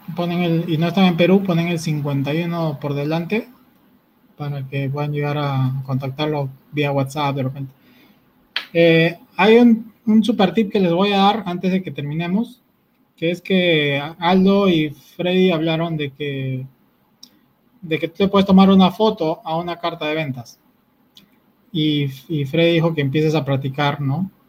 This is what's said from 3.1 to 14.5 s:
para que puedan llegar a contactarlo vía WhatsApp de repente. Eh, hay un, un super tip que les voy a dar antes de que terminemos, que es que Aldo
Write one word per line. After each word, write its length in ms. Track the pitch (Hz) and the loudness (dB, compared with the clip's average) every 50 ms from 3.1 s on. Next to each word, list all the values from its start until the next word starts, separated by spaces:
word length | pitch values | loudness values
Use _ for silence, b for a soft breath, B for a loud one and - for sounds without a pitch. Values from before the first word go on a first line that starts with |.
| 156 170 170 160 202 226 - - - _ _ _ _ _ _ _ _ _ _ _ _ _ _ _ _ | -2 -4 -4 -2 -4 -4 -4 -6 -16 _ _ _ _ _ _ _ _ _ _ _ _ _ _ _ _
para 280 | - 147 143 143 139 131 | -12 -10 -8 -8 -8 -8
que 240 | 135 143 139 139 135 | -6 -6 -4 -4 -4
puedan 220 | 139 147 147 147 | -4 -4 -4 -4
llegar 260 | 147 147 143 147 147 | -2 -4 -2 -2 -2
a 460 | 147 147 143 135 131 131 131 131 135 131 | -2 -2 -2 0 0 0 0 -2 -4 -6
contactarlo 640 | - 135 131 139 135 135 - 151 151 151 143 139 135 135 - _ _ | -4 -4 -4 -4 -6 -6 -4 -4 -2 -2 -2 -4 -6 -8 -14 _ _
vía 220 | - 147 147 143 139 | -4 -2 -2 0 0
WhatsApp 420 | 139 135 135 - 156 147 139 139 | -2 -2 -2 -2 -4 -2 -2 -2
de 80 | 143 127 | -2 -4
repente. 300 | 131 131 143 139 131 _ b b b b b b b b b b _ _ _ _ _ - - - - | -4 -6 -8 -12 -14 _ b b b b b b b b b b _ _ _ _ _ -12 -12 -10 -4
Eh, 460 | - 170 170 170 165 165 165 170 165 - - _ - | 0 4 4 6 6 4 4 2 -2 -6 -16 _ -2
hay 220 | - 185 214 226 | 0 4 6 6
un, 340 | 233 247 240 226 220 - - - _ - | 8 8 6 6 4 0 -12 -16 _ -2
un 180 | 220 214 220 208 | 2 2 2 4
super 300 | 226 220 - 196 180 170 | 2 2 2 2 2 2
tip 180 | 226 220 - | 0 -2 0
que 80 | - 208 | 0 0
les 140 | 190 170 170 | 2 2 2
voy 180 | 175 202 208 | 2 2 2
a 60 | 202 | 2
dar 260 | 190 196 202 214 214 185 | 2 2 2 2 0 -4
antes 240 | 175 175 175 190 185 | -6 -8 -4 -2 -2
de 140 | 185 190 185 | -2 -2 -4
que 80 | 156 | -4
terminemos, 680 | 139 - 143 143 147 165 170 175 180 214 233 - - _ _ _ _ _ _ _ _ _ _ _ _ | -10 -8 -8 -6 -6 -6 -4 -2 -2 -2 -2 -4 -8 _ _ _ _ _ _ _ _ _ _ _ _
que 120 | - 165 165 | -4 -4 -4
es 120 | 180 175 | -4 -4
que 600 | - - 190 185 180 175 165 151 147 143 139 139 143 156 165 - | -4 -2 0 2 2 2 2 2 2 0 -2 -2 -4 -8 -8 -4
Aldo 500 | 175 175 185 190 185 196 | 0 2 2 4 4 4